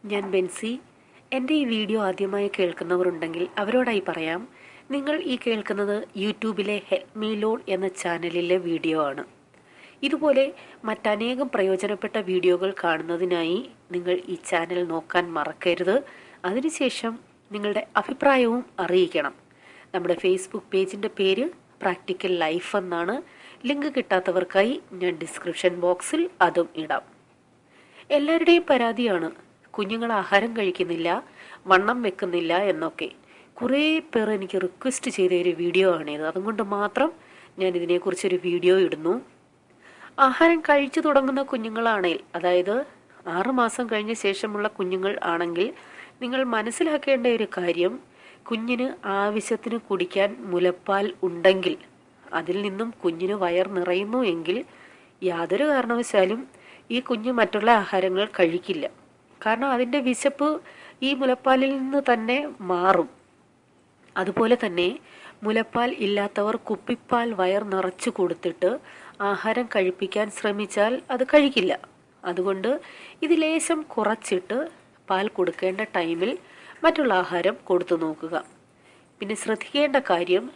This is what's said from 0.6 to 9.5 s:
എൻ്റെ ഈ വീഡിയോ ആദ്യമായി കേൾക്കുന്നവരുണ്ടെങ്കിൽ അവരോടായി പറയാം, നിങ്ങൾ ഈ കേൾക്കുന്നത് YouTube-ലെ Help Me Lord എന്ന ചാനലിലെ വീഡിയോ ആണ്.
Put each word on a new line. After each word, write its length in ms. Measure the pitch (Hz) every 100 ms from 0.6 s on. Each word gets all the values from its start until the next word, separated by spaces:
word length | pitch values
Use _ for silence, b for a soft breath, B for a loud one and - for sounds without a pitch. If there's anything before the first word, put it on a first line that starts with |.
| 220 254 - b b b b 262
എൻ്റെ 160 | 254 311
ഈ 20 | 269
വീഡിയോ 280 | 220 208 220 196
ആദ്യമായി 420 | 190 196 202 202 196
കേൾക്കുന്നവരുണ്ടെങ്കിൽ 880 | 180 165 170 180 180 170 165 165 180 -
അവരോടായി 400 | 202 247 247 214 -
പറയാം, 340 | 165 160 170 240 B B B B
നിങ്ങൾ 220 | 277 277 311 359
ഈ 20 | 247
കേൾക്കുന്നത് 540 | - 226 202 202 202 208 - -
YouTube-ലെ 560 | 202 208 220 202 202 208 -
Help 200 | 185 - 220
Me 80 | 214 214
Lord 180 | 220 226 - 190
എന്ന 120 | 190 185
ചാനലിലെ 560 | 180 170 170 170 175 185 175
വീഡിയോ 300 | 165 165 156 143
ആണ്. 140 | 135 - _ _